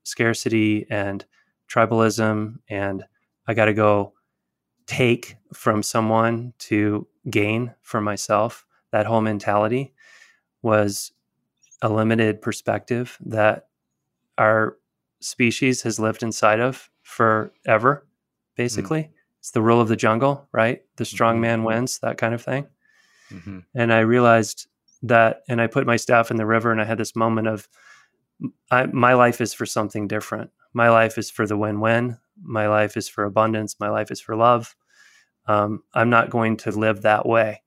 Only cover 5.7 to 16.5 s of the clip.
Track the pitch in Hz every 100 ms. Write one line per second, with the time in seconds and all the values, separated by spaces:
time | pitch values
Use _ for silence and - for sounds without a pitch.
5.7 | 107 - 117 110 110 113 117 120 - -
6.7 | 107 104 104 - _ 131 107 104 113 123
7.7 | - - 113 104 98 - 104 117 - _
8.7 | _ - 107 107 113 110 104 - 104 107
9.7 | 127 135 _ _ - _ _ _ _ 117
10.7 | 107 101 98 - _ _ _ _ _ _
11.7 | - 113 107 113 113 110 107 120 - -
12.7 | 104 - 120 120 - 120 110 107 - _
13.7 | _ _ _ _ _ _ - 110 110 110
14.7 | - _ _ _ _ - - 120 - 135
15.7 | 123 117 107 110 107 113 - 107